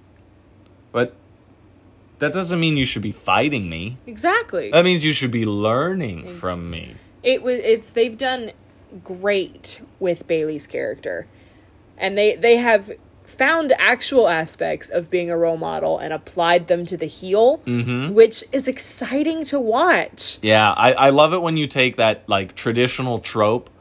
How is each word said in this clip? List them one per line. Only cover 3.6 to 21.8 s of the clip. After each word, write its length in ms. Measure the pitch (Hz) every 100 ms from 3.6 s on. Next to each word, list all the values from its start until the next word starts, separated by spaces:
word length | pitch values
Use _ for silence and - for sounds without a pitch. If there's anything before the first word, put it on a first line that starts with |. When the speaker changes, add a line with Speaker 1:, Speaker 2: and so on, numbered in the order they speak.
| 90
Speaker 1:
me. 280 | 80 98 127 -
Speaker 2:
Exactly. 640 | 214 330 427 453 180 110
Speaker 1:
That 120 | 151
means 220 | 180 180 156
you 80 |
should 160 | 139 127
be 140 | 117 110
learning 840 | 101 107 120 165 190 127 85 -
Speaker 2:
Ex- 80 | 87
Speaker 1:
from 340 | 92 90 85
me. 240 | 85 82 - - _
Speaker 2:
It 220 | 247 262
was, 160 | 240 247
it's, 320 | 208 226 -
they've 260 | 233 240 220
done 340 | 262 254 220 - _ _ - 190
great 800 | 175 180 196 202 170 - - - - -
with 260 | 180 165 -
Bayley's 420 | 165 156 151 -
character. 600 | 131 127 123 - 85 - - - _ _ _ _ -
And 200 | 190 202
they, 180 | 214 165
they 200 | 220 233
have 360 | 240 214 202 - - _
found 500 | - - 269 330 294 -
actual 520 | 196 240 - 269 196
aspects 600 | 165 160 - 165 156 -
of 200 | 175 170
being 200 | 180 170
a 60 | 170
role 200 | 165 165
model 400 | 165 160 160 160
and 140 | 156
applied 540 | 156 - 180 170 175 170
them 180 | 175 175
to 100 | 170
the 120 | 160
heel, 500 | - 185 202 240 311 -
Speaker 1:
Mm-hmm. 480 | 123 117 123 143
Speaker 2:
which 320 | 202 220 - -
is 160 | 269 269
exciting 760 | 262 - - 233 269 302 320 294
to 140 | 285
watch. 800 | 226 233 359 220 - - - -
Speaker 1:
Yeah, 300 | 107 107 107
I, 220 | - 120
I 160 | 127 135
love 240 | 139 156
it 80 | 180
when 160 | 170 160
you 100 | 143
take 300 | 143